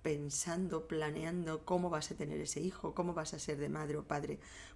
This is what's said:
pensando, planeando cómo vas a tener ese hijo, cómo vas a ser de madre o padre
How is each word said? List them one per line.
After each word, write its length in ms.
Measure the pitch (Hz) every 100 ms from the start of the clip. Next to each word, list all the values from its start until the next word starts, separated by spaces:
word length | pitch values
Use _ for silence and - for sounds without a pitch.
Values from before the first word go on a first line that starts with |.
pensando, 840 | 156 147 147 - 180 170 185 160 160
planeando 800 | 160 151 151 160 180 165 156 -
cómo 240 | 180 180
vas 200 | 156 -
a 40 | -
tener 240 | 151 151
ese 220 | 151 147
hijo, 340 | 180 - 160 -
cómo 180 | 175
vas 200 | 170 156
a 60 | 156
ser 180 | - 143
de 100 | 143
madre 300 | 151 151 151
o 100 | -
padre 320 | 147 147 143 - - -